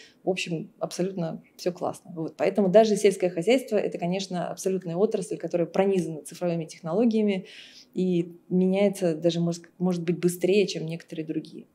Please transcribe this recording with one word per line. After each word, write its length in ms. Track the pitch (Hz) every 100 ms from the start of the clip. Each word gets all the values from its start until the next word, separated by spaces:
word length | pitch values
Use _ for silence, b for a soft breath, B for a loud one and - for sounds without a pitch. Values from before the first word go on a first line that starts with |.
| B B
В 60 | -
общем, 400 | 190 - 165 - -
абсолютно 640 | 175 - 180 190 165 165 - -
все 160 | -
классно. 400 | 175 147 - - 170
Вот. 200 | 156 -
Поэтому 300 | 165 196 196
даже 280 | 190 220 202
сельское 340 | 208 196 180
хозяйство — 460 | 180 170 254 254 208
это, 200 | 180 175
конечно, 500 | 170 185 190 180 -
абсолютная 460 | - 190 190 185 165
отрасль, 400 | 214 208 180 165
которая 280 | 165 175 165
пронизана 560 | - 196 190 165 160
цифровыми 440 | - - 180 170 160
технологиями 800 | - 165 175 240 220 208 190 190 B B B B
и 380 | - 185 180 175 - -
меняется 640 | 180 185 190 202 190 175 156
даже, 240 | 170 170
мож-, 220 | 170 170 - -
может 260 | 180 175
быть, 140 | 165 170
быстрее, 460 | 175 175 180 202 185
чем 180 | 160 160
некоторые 400 | 165 - 160 156
другие. 400 | 156 - - -